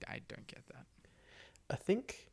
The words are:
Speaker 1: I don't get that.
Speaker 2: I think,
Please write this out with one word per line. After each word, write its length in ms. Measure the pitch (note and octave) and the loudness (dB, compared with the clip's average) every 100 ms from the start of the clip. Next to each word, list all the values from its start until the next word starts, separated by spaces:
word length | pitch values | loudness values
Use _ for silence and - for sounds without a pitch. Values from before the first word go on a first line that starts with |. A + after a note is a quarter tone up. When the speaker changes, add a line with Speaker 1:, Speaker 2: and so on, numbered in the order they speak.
| - | -4
Speaker 1:
I 120 | - - | -6 -4
don't 180 | - - | -8 -8
get 180 | - - | -12 -12
that. 180 | B2+ B2 - - - - - - - - | -14 -14 -18 -20 -20 -20 -18 -18 -14 -2
Speaker 2:
I 60 | C3 | 0
think, 540 | - G#3+ - - - | 6 6 6 -8 -8